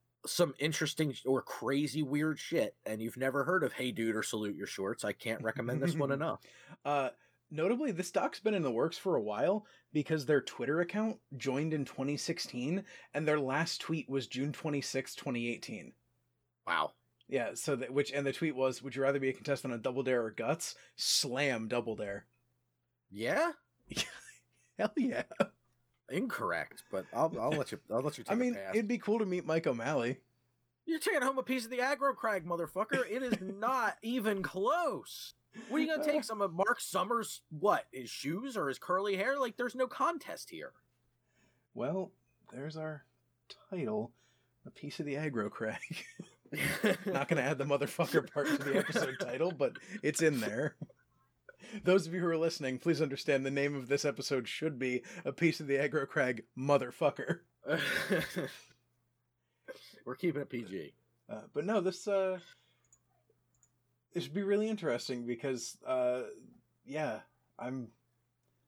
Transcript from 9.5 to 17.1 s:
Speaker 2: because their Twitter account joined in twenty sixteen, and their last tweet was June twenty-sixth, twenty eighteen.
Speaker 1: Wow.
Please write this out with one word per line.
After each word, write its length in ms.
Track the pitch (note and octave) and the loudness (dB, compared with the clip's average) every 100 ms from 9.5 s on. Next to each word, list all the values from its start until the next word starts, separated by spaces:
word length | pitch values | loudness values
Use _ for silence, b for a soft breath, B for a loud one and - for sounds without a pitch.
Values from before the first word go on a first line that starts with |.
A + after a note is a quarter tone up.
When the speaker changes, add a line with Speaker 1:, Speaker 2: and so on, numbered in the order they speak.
| G#3 - B B | 2 0 B B
Speaker 2:
because 320 | D3+ C#3+ D#3+ C3+ | -2 2 2 4
their 160 | D3 | 4
Twitter 400 | - - A#2+ D#3+ | 4 -2 0 2
account 360 | F3 G#3 A3 G#3+ _ C3 | 2 2 0 -2 _ -6
joined 360 | C3+ C3 D#3 | 0 2 2
in 120 | D3+ C3 | 0 -2
twenty 320 | - C3+ D3 | -2 -2 -2
sixteen, 680 | - E3 - B2 C3 F#3+ F#3+ B B | -2 -4 -4 -4 0 0 -2 B B
and 120 | C#3+ D#3 | -2 2
their 120 | D3+ | 4
last 400 | C3 C#3+ E3 - | 4 2 0 -2
tweet 300 | - D#3+ C3 | -2 -4 -2
was 180 | C3+ A#2 | -2 -2
June 240 | B2+ C#3+ | -2 -2
twenty-sixth, 640 | - D#3+ D3 - C3+ - - | -2 -2 -2 -2 -2 -4 -6
twenty 320 | D3 A#2+ A#2 | -4 -2 -2
eighteen. 440 | A#2 - G#2 C2+ - _ _ _ _ _ _ - | -4 -8 -12 -12 -20 _ _ _ _ _ _ 0
Speaker 1:
Wow. 280 | E2+ D#2 - _ | 2 2 -4 _